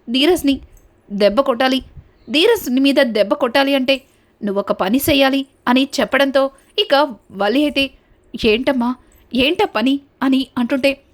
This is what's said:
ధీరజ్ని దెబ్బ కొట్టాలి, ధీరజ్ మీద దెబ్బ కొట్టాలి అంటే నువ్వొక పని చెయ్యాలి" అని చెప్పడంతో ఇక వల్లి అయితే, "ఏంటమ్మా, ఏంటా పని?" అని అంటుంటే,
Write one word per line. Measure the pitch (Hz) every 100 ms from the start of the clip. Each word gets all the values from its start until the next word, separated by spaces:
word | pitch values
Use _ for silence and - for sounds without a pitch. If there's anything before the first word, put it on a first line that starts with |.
| -
ధీరజ్ని | 247 302 349 277 269 - _ _ _ _
దెబ్బ | 202 202 208
కొట్టాలి, | 277 240 262 262 - - - _ -
ధీరజ్ | 247 415 440 302
మీద | 254 277 277
దెబ్బ | 277 214 202
కొట్టాలి | 294 254 277 277
అంటే | 277 254 269 - _ _ _
నువ్వొక | 208 196 202
పని | 202 190 254 302
చెయ్యాలి" | 285 269 269 269 _ -
అని | 254 269 -
చెప్పడంతో | 214 262 277 269 269 - _ -
ఇక | 403 277 294 220 _
వల్లి | 196 202 247
అయితే, | 302 277 269 - _ _ _ -
"ఏంటమ్మా, | 233 214 269 269 233 254 _ _ _
ఏంటా | 240 277 359 381
పని?" | 220 247 277 - _
అని | 269 262 269 -
అంటుంటే, | 233 277 269 269 _